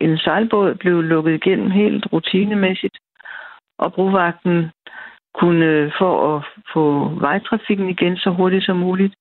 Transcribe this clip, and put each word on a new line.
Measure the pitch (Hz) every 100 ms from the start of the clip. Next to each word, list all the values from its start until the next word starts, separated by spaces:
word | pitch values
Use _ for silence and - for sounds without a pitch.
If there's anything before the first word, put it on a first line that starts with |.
en | 160 160
sejlbåd | - 165 226 208 190 -
blev | 185 175
lukket | 160 165 156
igennem | 160 190 190 -
helt | 190 208 208 208
rutinemæssigt, | 165 - 190 208 208 185 185 196 - _ _ - - - - _ _
og | 165
brovagten | 180 190 196 175 170 185 170 160 - - - - - _ -
kunne, | 175 170 160
øh, | 156 147 -
for | 185 113 147 151
at | 147 - -
få | 165 151 147 143 151
vejtrafikken | 143 185 - 226 - 196 190
igen | 180 180 180
så | 196
hurtigt | 180 185 190 185
som | 180
muligt, | 180 185 196 -